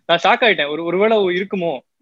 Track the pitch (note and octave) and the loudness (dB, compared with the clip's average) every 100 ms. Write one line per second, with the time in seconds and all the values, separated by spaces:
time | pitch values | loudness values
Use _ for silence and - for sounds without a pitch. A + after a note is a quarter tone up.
0 | - E3+ F#3+ A#3+ A#3 D#3+ D3 D3+ E3+ F#3 | -2 2 2 2 2 0 -2 -4 -4 0
1 | G#3+ A3 F#3+ F3+ G3+ G3 E3+ B2+ - _ | 2 2 0 -2 -4 -4 -4 -6 -12 _